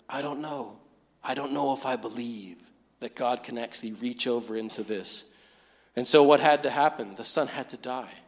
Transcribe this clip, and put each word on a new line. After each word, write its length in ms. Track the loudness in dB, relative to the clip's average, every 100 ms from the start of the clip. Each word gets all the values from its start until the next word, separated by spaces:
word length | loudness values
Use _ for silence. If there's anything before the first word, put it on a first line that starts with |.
| -10
"I 120 | -6
don't 200 | -6 -6
know. 380 | -6 -8 -10 -14 -20 _ _ _
I 100 | -6
don't 180 | -4 -4
know 200 | 0 0
if 140 | 0 -2
I 100 | -4
believe 720 | -4 -6 -8 -8 -12 -18 -20 _ _ _
that 140 | -12
God 280 | -2 -2 -2
can 140 | -4 -8
actually 360 | -6 -8 -8
reach 340 | -6 -6 -2 0
over 280 | 0 -2
into 280 | -6 -6 -8
this." 420 | -6 -6 -4 -8 -10 -20 -20 _ _ _ _ -2
And 100 | 6
so 160 | 8
what 160 | 10 8
had 240 | 8 4
to 80 | 2
happen? 460 | 2 2 2 -8 -6
The 80 |
son 240 | -2 0 -2
had 200 | -4 -10
to 60 | -10
die. 420 | -8 -8 -10 -16